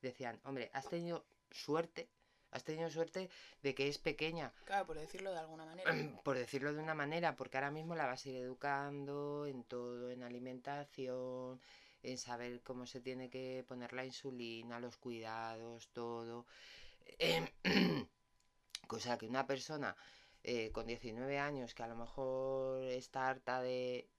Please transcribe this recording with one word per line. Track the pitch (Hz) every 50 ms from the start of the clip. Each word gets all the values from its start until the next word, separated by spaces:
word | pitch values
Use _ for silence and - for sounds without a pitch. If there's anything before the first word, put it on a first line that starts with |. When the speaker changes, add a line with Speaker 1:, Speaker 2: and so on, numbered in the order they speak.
Speaker 1:
decían, | - 131 123 - 131 120 117 - _
"Hombre, | 131 139 131 117 - -
has | 139 131 -
tenido | - 170 170 170 170 160 - _ - _ _ _
suerte, | - - - - 143 160 170 165 _ - 165 - _ _ _ _ _ _ _ _ -
has | 127 -
tenido | - 156 156 165 165
suerte | 147 156 165 165 - 185 190 180 - - - - - _ -
de | 139 127
que | - 135 143
es | 143 -
pequeña". | - 160 147 - 151 160 160 170 151 123 - - -
Speaker 2:
Claro, | - 196 202 190
por | - 160 101
decirlo | - - - 185 190 196 185
de | 165
alguna | 160 160 160 160 160
manera. | 160 165 - - 156 160
Speaker 1:
<clears throat> | 156 151 151 - - -
Por | 143 135 127
decirlo | 123 - - 139 131 147 147
de | 151 156
una | 160 160
manera, | 151 143 143 156 170 170 160 131
porque | - 131 123 - 135
ahora | 135 143
mismo | 147 156 160 165 170
la | 160 151
vas | 127 123 131 -
a | 139
ir | 127
educando | 127 127 127 127 - - 143 139 139 139 143 143 143 143 139 143 143 143 147 147 147 147
en | 147 135 127 117
todo, | - 123 123 123 123 123 120 123 123
en | 127 127 127
alimentación, | 120 120 123 123 127 127 127 123 139 143 143 143 143 - - 135 127 127 127 127 127 127 127 127 127 127 127 - - - - - - - _ -
en | - 127 123
saber | - 120 123 117 123 123 123 120 -
cómo | - 131 123 123
se | 123 - 131
tiene | 120 131 127 127 131 123
que | - 131 131 131 127 127 127
poner | - 131 123 123 120 123
la | 127 127
insulina, | 131 127 - - 139 127 123 120 117 113 113 113 120 120 120
los | 123 123 117
cuidados, | - - 127 120 113 113 110 110 113 113 113 113 113 117 117 117 117 113 - _
todo. | 120 117 117 117 117 117 117 117 120 120 - - - - - - - - - - - - - - -
Em, | - 165 165 165 165 165 - - -
<clears throat> | 180 180 - - 175 165 143 117 - _ _ _ _ _ _ _ _ _ _ _ _ _ - -
cosa | - - 113 107 123 120 117
que | 113
una | 110 120 131 139
persona, | - 143 131 120 - 156 151 143 107 92 - - - - - - - - - _
eh, | - 123 120 110 110 107
con | 113 113
diecinueve | 113 117 117 - 120 110 117 127 135 139 143
años, | 143 147 147 135 123 120 -
que | - 120
a | 117
lo | 117
mejor | 113 120 113 - - 135 131 131 131 131 135 135 135 131 131 131 131 131
está | 131 127 127 131 - - 135 131 131
harta | 131 131 - - 123 127 127
de | 127 127 127 127 127 123 123 - - _